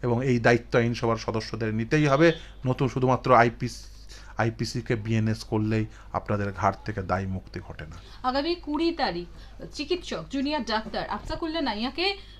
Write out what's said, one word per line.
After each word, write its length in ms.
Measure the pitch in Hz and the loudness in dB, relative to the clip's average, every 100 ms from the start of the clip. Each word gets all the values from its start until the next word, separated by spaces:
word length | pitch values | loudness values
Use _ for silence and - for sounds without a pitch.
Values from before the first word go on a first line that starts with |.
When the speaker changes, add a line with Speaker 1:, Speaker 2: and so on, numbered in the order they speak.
Speaker 1:
এবং 240 | 123 120 135 | 0 0 2
এই 140 | 123 | 4
দায়িত্ব 400 | 123 120 - 127 | 6 6 4 2
আইনসভার 380 | 117 117 117 113 | 4 2 0 0
সদস্যদের 560 | - 110 - 113 113 | 0 -2 -4 -4 -2
নিতেই 340 | 110 113 151 151 | -2 2 4 6
হবে। 240 | 139 165 160 - - 131 | 8 6 6 -2 -4 -2
নতুন 220 | 127 135 | 2 0
শুধুমাত্র 480 | 135 127 123 131 123 | 2 4 4 6 8
আইপিসি, 480 | 120 113 120 - - - - - - - | 8 4 -6 -8 -14 -16 -16 -16 -8 -2
আইপিসিকে 580 | 113 113 117 123 113 117 | 0 0 -4 -4 -2 -2
বিএনএস 480 | 110 113 110 110 | 0 0 2 0
করলেই 420 | - 110 107 110 110 - - | -2 0 2 0 -2 -6 -8
আপনাদের 380 | 95 - 104 101 | -6 -2 -2 -2
ঘাট 340 | 92 101 98 - | 0 0 0 -4
থেকে 160 | 107 | -6
দায় 240 | 90 92 95 | -2 -2 -2
মুক্তি 340 | 95 - - | -6 -8 -12
ঘটে 260 | - - 78 | -12 -12 -12
না। 100 | - - - | -14 -16 -8
Speaker 2:
আগামী 320 | 254 262 311 349 | -4 -2 -2 -4
কুড়ি 360 | 294 302 339 | -4 -2 0
তারিখ 360 | 320 226 175 175 - - - - | 0 -2 -4 -8 -12 -16 -16 -12
চিকিৎসক, 500 | - 294 359 - 180 156 | -8 -4 -4 -4 -8 -6
জুনিয়র 320 | 277 277 302 | -4 -2 -2
ডাক্তার 460 | 220 220 220 208 160 | -2 -2 -2 -6 -4
আফসাকুল্লাহ 520 | 214 - 311 330 320 | -6 -6 -6 -4 -2
নাইয়াকে 560 | 277 208 247 262 381 392 - | -2 -2 -4 -2 -2 -4 -10